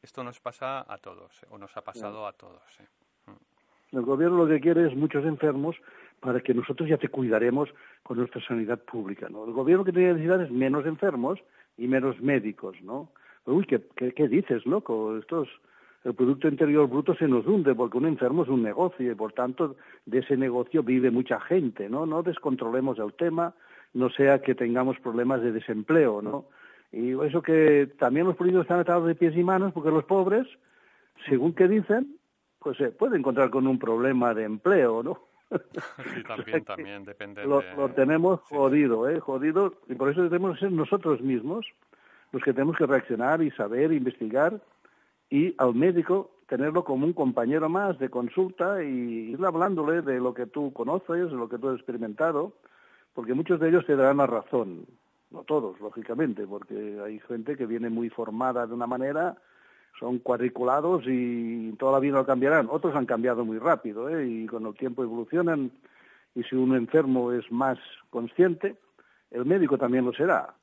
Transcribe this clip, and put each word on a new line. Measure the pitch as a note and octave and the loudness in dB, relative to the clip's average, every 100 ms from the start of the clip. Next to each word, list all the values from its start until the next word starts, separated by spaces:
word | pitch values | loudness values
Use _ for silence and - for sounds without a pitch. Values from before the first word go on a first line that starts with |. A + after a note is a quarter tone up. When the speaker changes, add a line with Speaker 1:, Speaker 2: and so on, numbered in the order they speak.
Speaker 1:
Esto | - - | -20 -14
nos | B2 B2 | -14 -10
pasa | - - C3 C3+ B2+ | -12 -10 -8 -8 -10
a | G#2 | -16
todos, | - F2+ F2+ _ | -16 -20 -20 _
¿eh? | - | -20
O | G2+ | -20
nos | G2 - | -16 -16
ha | |
pasado | G2+ G2 G#2 G#2+ | -14 -14 -14 -12
Speaker 2:
Claro. | G#2 | -14
Speaker 1:
a | |
todos, | - G2 F2+ _ _ | -14 -20 -20 _ _
¿eh? | G2+ _ _ _ - | _ _ _ _ -20
Mm. | G2+ _ _ _ _ _ C3+ | -20 _ _ _ _ _ -6
Speaker 2:
El | |
gobierno | A#2+ C3+ E3+ F3+ | 0 2 4 4
lo | D#3+ | 4
que | D3+ | 4
quiere | D3 E3 E3+ | 4 4 4
es | C3 | 2
muchos | D3+ D3 D3+ | -2 0 -2
enfermos | D3+ D#3 C3+ D3 E3 - - - _ | 0 0 0 -4 -6 -14 -20 -20 _
para | C3 B2 | -4 -4
que | - | 0
nosotros | A#2+ A#2 C3 D#3+ | 0 0 -4 0
ya | D3+ | 0
te | C#3 | 0
cuidaremos | - B2+ A2 A#2 C3 C#3+ - - _ | -2 0 2 2 0 -2 -8 -20 _
con | - A#2 | -10 -6
nuestra | B2 B2 - | -4 -6 -6
sanidad | A#2 A2 A#2+ | -6 -4 -6
pública, | - A#2 F#2+ G2 F2 | -6 -10 -10 -10 -12
¿no? | G#2 | -12
El | A2 | -8
gobierno | A#2 C3 F#3 | -4 4 4
que | F#3+ | 4
tiene | F3 F#3 | 4 4
necesidad | E3+ D#3+ F#3 | 4 2 0
es | E3 | 0
menos | B2 C3 D3 C#3+ | 0 0 0 -2
enfermos | D#3 G3+ C#3 B2 G3 _ _ _ - | -2 -2 0 -4 -4 _ _ _ -8
y | A#2+ | 0
menos | C3 C3 G#2+ | 0 0 -2
médicos, | B2+ C#3 G#2 G2+ G2 F#2 | 0 0 0 -8 -12 -14
¿no? | F#2+ B2+ D#3+ _ _ - - | -12 -12 -14 _ _ -16 -2
Uy, | D3 G3 | 0 2
¿qué, | A#2+ - - | -2 -2 -6
qué, | B2+ | -6
qué | B2+ D3 | 0 2
dices, | C#3 G3 A#2+ B2 | 2 0 -2 0
loco? | F#3+ - A2+ A2 A2 | -2 -2 -4 -2 -6
Esto | G#2+ E3 | -4 -6
es, | C#3+ - _ _ _ _ | -6 -10 _ _ _ _
el | B2+ | -8
Producto | A2+ C3 C#3 D#3+ | 0 2 2 0
Interior | C#3 D#3 D3 D3 | 2 4 4 4
Bruto | B2+ D3+ | 2 0
se | E3 D#3+ | 0 2
nos | B2 A2 | 2 4
hunde | G#3 C#3+ | 2 2
porque | A#2+ - A#2+ | 2 0 0
un | D#3 | 0
enfermo | D3+ B2 D3+ | 0 0 0
es | C#3 | 0
un | C3+ | 0
negocio | A2+ G2+ F3+ - B2 | 0 0 -2 -2 -4
y, | |
por | G#2+ G#2+ | -4 -6
tanto, | A#2 B2 B2+ D#3 - - - - | -4 -6 -2 -4 -6 -20 -20 -2
de | A#2 | -2
ese | B2+ C3+ | 0 0
negocio | C3 B2 B2 D#3+ | 0 0 0 0
vive | A#2+ B2+ B2+ | 2 4 4
mucha | A#2 B2+ A2+ | 2 0 -4
gente, | - F3+ C#3 - G2+ | 0 0 0 -4 -6
¿no? | C3 | -4
No | D#3+ D#3 | -2 -2
descontrolemos | F3 D#3 D3+ B2+ A#2 B2 C3+ A2+ | -2 -4 -4 -2 -2 0 -2 -2
el | G#2 | -6
tema, | - E3+ D#3+ E3+ - - - - | -2 -2 0 -4 -6 -20 -20 -10
no | B2 B2+ | -2 -2
sea | - C#3 C#3 | 4 4 6
que | C#3 | 4
tengamos | B2+ A#2+ A#2+ B2+ B2+ | -2 0 0 0 -2
problemas | B2+ A#2 B2 C3+ | -4 -2 0 0
de | A#2 | 0
desempleo, | A2 - G#2+ G#2+ D#3+ C#3 G#2 | -4 -6 -8 2 4 4 2
¿no? | G#2 C#3 - _ - - _ | -4 -8 -10 _ -20 -20 _
Y | A2+ A#2+ C3 D3 | -6 -4 -2 0
eso | E3 | -2
que | D#3 D#3+ D#3 D3 C#3 - | 2 6 8 6 4 0
también | B2+ C3+ F3+ | 0 2 2
los | F3 | 2
políticos | F3+ F#3 | 2 2
están | E3+ F3 | 2 0
atados | F3 F3 E3+ | 2 2 2
de | |
pies | E3 E3+ D#3 | 2 2 2
y | |
manos | F3 F#3+ G3 | 2 2 0
porque | F3 D3+ | 0 2
los | D#3 | 2
pobres, | D3+ G3 F#3 G#3 C4 - _ _ _ _ _ _ - | 2 2 4 2 0 -10 _ _ _ _ _ _ -2
según | C3+ D3 | 2 2
que | E3 F#3 | 4 4
dicen, | G#3+ - G#3+ C#4 D4 _ _ _ _ | 4 2 0 0 -10 _ _ _ _
pues | - B2+ | -8 -2
se | C3 | -2
puede | - B3 G3+ | 0 0 2
encontrar | C3+ B2 C3 | 0 2 2
con | C3 C3+ | 2 2
un | B2+ | 0
problema | A2 A2+ B2+ B2+ A#2+ | 0 0 2 2 2
de | A2 | 0
empleo, | A2 G#2+ F3 G3 B2+ A2+ | -2 -2 2 4 4 2
¿no? | B2 - _ _ _ | -4 -8 _ _ _
<laughs> | - - - - - - | -6 -6 -14 -14 -12 -12
Speaker 1:
Sí, | - | -10
también, | A2+ - A2 D#3+ | -10 -10 -4 -6
también, | - G2+ D3 G2+ | -6 -12 -10 -14
depende | G2 G2+ G2+ G2+ G#2 | -16 -14 -14 -8 0
Speaker 2:
Lo, | C#3 | 0
Speaker 1:
de | F#2 | 0
Speaker 2:
lo | F#2 C#3 | -4 -4
tenemos | B2 C3+ D#3+ F3 F3+ | 2 2 4 2 2
Speaker 1:
sí, | _ | _
sí. | D3 | 0
Speaker 2:
jodido, | C3+ C#3+ C#3+ A2+ B2 | 4 4 4 2 0
¿eh? | D#3+ | -2
Jodido, | D3 C3 D3 D#3+ G3 F3+ _ | -4 -2 0 2 0 -2 _
y | |
por | B2+ C3+ | -2 -2
eso | D3+ F3 | 2 2
tenemos | F3 F#3+ | 2 -2
que | E3+ G3 | -2 -2
ser | |
nosotros | F3 D#3 G3+ E3+ C3+ | 0 0 0 0 0
mismos | C3 B2 A#2+ G3+ G#3+ _ _ _ _ _ _ | 0 -2 -2 -6 -8 _ _ _ _ _ _
los | C3 | -4
que | C#3+ | -2
tenemos | B2 C#3 E3 | 2 0 2
que | D3+ | 2
reaccionar | C3+ - A#2 B2 D#3+ | 2 2 -2 0 2
y | D#3 | 0
saber, | - G#2 A#2+ D#3 | -2 -4 0 2
investigar, | D#3 B2 - A2+ B2 D#3+ G#3 _ _ _ _ _ _ _ | 2 -2 -4 -4 0 0 -2 _ _ _ _ _ _ _
y | C#3 F3 - | 0 0 2
al | C3 | 2
médico | A#2+ E3+ F3 D#3+ F#3 F#3+ _ _ | 4 4 2 2 0 -2 _ _
tenerlo | F3+ D3 D#3+ | -2 0 0
como | E3+ C3+ D3 | 0 0 0
un | |
compañero | E3 C#3 B2 A#2 D3+ D#3 | 0 0 0 0 0 0
más | F3+ G3+ D3+ | 0 -2 -2
de | C3 | -4
consulta | B2+ A#2+ - F#3+ F#3 F3+ G3+ | -4 -4 -2 -2 -2 -2 -2
y | D3+ B2+ A#2+ A2+ A2+ | -4 -4 -4 -6 -8
ir | C3+ | -4
hablándole | F#3 E3 F#3 F3+ D3+ E3 | -2 0 0 0 0 0
de | C#3 B2+ | 0 0
lo | B2 | -2
que | A#2+ A#2+ | -4 -8
tú | - C#3+ | -4 -6
conoces, | B2+ B2 F3 - E3+ F3+ | -4 -4 -4 -2 -4 -2
de | C3+ | -4
lo | A#2 | -6
que | A#2+ | -4
tú | C3 | -4
has | B2 | -4
experimentado, | - A#2 A2+ G#2 D#3+ D3 F3+ - _ _ _ _ _ | -6 -8 -8 -2 -2 -2 -4 -10 _ _ _ _ _
porque | - A#2 | -12 -4
muchos | C3 E3 F3 | -4 0 2
de | D#3+ | 4
ellos | F3 - | 2 4
te | C#3+ | 4
darán | C3+ C#3 | 4 4
la | C3+ | 2
razón. | A#2 - C3 G2+ E2+ - _ _ _ _ | 0 -2 -4 -4 -10 -16 _ _ _ _
No | D#3+ | -20
todos, | - D3+ A2 F#2 | -4 -4 -2 -10
lógicamente, | G#2 - A2 B2 D#3 G2+ G2+ | -14 -12 -10 -2 -2 -2 -8
porque | G2+ - G#2 G#2+ G#2 | -12 -10 -10 -10 -10
hay | G2+ G#2+ | -10 -12
gente | - A#2 A2+ C#3+ | -10 -10 -8 -6
que | A#2+ | -6
viene | A2+ A#2 | -4 -4
muy | A2+ A#2 | -4 -6
formada | - A2 A2 B2+ A#2+ A#2 | -6 -8 -2 -2 -2 -4
de | |
una | A#2+ A#2+ | -6 -6
manera, | B2 C3 D3 F3 E3 _ _ _ _ _ - | -4 -4 -2 -4 -6 _ _ _ _ _ -12
son | A#2 B2 | -6 -6
cuadriculados | B2 B2 B2 B2 B2 C#3 D#3+ F3+ C3 | -2 -2 -2 -2 0 0 2 0 0
y | B2+ B2 A#2+ A#2 A#2 A2+ G#2+ | -2 -2 -4 -4 -6 -8 -4
toda | C3+ | 0
la | C3+ | 2
vida | C#3 C#3 | 2 0
lo | C3+ | 2
cambiarán. | C3 C3+ D#3 A#2 | 2 4 2 2
Otros | D3 F3+ | -2 -2
han | D3 B2 | -2 -2
cambiado | E3+ B2 A#2 | 0 0 0
muy | A2+ A2 | -2 -2
rápido, | C3+ D#3 A#2 G#2 C3 | 0 0 -2 -8 -6
¿eh? | D#3+ C3 | -4 -4
Y | A2+ A2 | -4 -8
con | A#2 A2 | -8 -8
el | |
tiempo | G#2 C3 A#2+ | -6 -8 -4
evolucionan, | B2 A#2 A2+ E3 E3+ D#3 C3 - _ _ _ _ _ | -6 -6 -4 0 0 0 -2 -8 _ _ _ _ _
y | - | -8
si | A#2 C3 | -4 0
un | B2+ C3 | 2 2
enfermo | A#2 D#3 C#3 B2+ B2 | 4 2 4 2 2
es | A#2+ A2 | -2 -4
más | A#2 C3+ C3 - - _ | -2 0 -2 -8 -20 _
consciente, | B2 A#2 - F3+ E3+ G3 - _ _ _ _ _ | -8 -8 2 2 2 -6 -8 _ _ _ _ _
el | A#2+ | -6
médico | B2+ F#3+ D#3+ C#3 | 0 2 4 2
también | B2 B2+ | 2 2
lo | B2 | 0
será. | B2 E3 D3 - - | 0 2 2 -2 -14